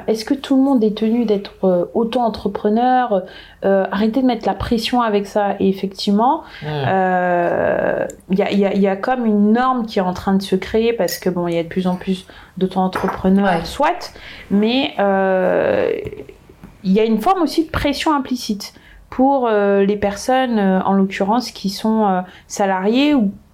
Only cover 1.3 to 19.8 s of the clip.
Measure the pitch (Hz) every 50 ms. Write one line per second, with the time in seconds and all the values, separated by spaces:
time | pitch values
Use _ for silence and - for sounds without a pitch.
1.3 | 208 196 196 - - - - 190 180 175 175 - - 220 233 226 - 254 240 226
2.3 | 220 - - 202 202 214 - 214 214 226 247 254 254 254 247 226 208 185 190 -
3.3 | - - - - - - - 196 196 196 190 185 185 196 220 220 220 269 254 254
4.3 | 240 226 - 196 190 196 - - 247 220 226 - 254 247 233 220 208 208 202 202
5.3 | - 214 202 202 202 - 190 190 190 190 - 196 - - - 208 202 208 226 262
6.3 | 311 320 - - - - 151 151 151 147 139 - 190 190 185 185 185 180 180 180
7.3 | 175 175 175 175 170 175 175 - - - - - - - - - - - - -
8.3 | 190 185 196 - 202 196 202 190 196 196 196 196 196 196 - 262 262 254 233 220
9.3 | 208 208 208 208 220 240 254 262 254 247 226 226 - 202 185 180 180 - - 196
10.3 | 190 190 196 - 190 190 - - - 220 226 233 233 233 175 170 - - - 185
11.3 | 175 175 175 175 170 170 165 165 - 185 185 180 180 185 - 196 190 185 - -
12.3 | - - - - _ 180 185 185 - 190 185 185 185 - - 190 - - - 190
13.3 | 190 196 202 196 175 170 165 - - - 285 311 349 - - - - - - -
14.3 | - - - - 190 202 214 220 240 262 277 - - - 202 202 196 196 190 190
15.3 | 190 185 185 180 180 170 160 - - 98 87 - - - - - - - - -
16.3 | - - - - - - - - - - - 185 190 220 220 233 220 214 - 359
17.3 | 381 370 320 - - 339 320 - - - - 294 294 - - 320 302 277 262 -
18.3 | 254 247 - - 208 202 - - - - - - - - - - - - 254 269
19.3 | 277 277 247 233 214 208 202 202 202 196